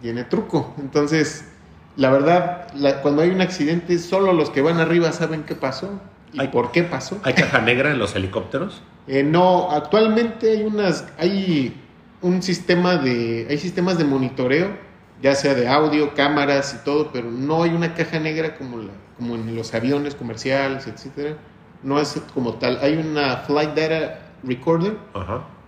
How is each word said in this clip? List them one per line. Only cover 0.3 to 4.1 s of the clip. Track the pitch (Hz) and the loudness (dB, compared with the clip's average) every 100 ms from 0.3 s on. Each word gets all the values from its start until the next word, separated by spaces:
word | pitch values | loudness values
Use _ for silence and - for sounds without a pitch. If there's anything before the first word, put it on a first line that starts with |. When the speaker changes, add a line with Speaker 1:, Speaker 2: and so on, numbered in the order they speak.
| 196 214 160 123 - | -2 0 -2 -4 -8
Speaker 1:
Entonces, | 139 147 147 160 147 - - - - - - - | -2 0 2 2 0 -2 -16 -20 -20 -20 -18 0
la | 165 | 4
verdad, | 139 143 180 175 - - 139 | 6 6 4 2 -4 -10 0
la, | 139 135 | 0 2
cuando | 143 143 | 2 4
hay | 170 | 4
un | 185 | 4
accidente, | 180 - 151 170 170 175 | 0 0 0 0 0 -2
solo | 165 | 2